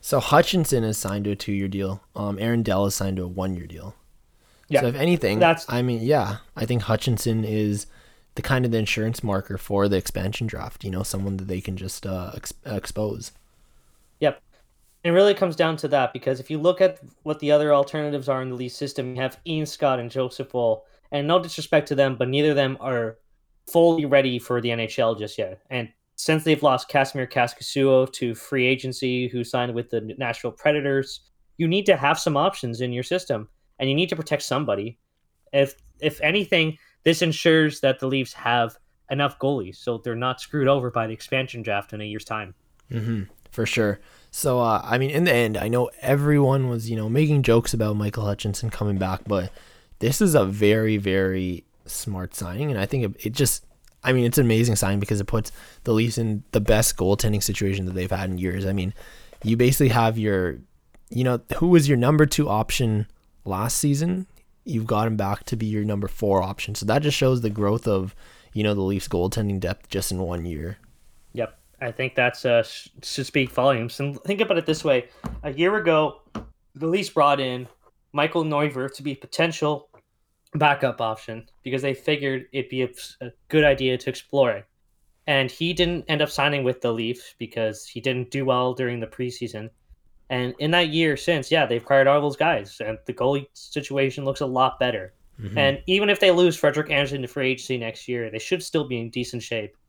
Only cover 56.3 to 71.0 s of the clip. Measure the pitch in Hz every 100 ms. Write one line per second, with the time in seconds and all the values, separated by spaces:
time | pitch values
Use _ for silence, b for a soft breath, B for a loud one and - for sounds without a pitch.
56.3 | 104 - 117 101 107 113 - 92 101 113
57.3 | 104 - 95 98 98 92 92 92 92 92
58.3 | 90 90 92 95 98 92 B B B B
59.3 | B 110 113 123 135 139 117 113 110 107
60.3 | 98 90 64 - _ _ - - 120 127
61.3 | 120 - - 170 175 143 131 127 151 147
62.3 | - 147 107 110 - 120 107 104 - _
63.3 | _ - 95 113 - 151 143 165 185 190
64.3 | - _ _ - 123 110 107 113 107 98
65.3 | 101 - 113 107 107 104 101 101 - 104
66.3 | 98 92 101 - 104 104 123 147 139 131
67.3 | 127 117 107 101 113 - 98 95 - b
68.3 | b b 107 107 104 95 98 - 87 92
69.3 | 113 104 98 90 92 - 95 - 90 90
70.3 | 87 85 76 85 101 - _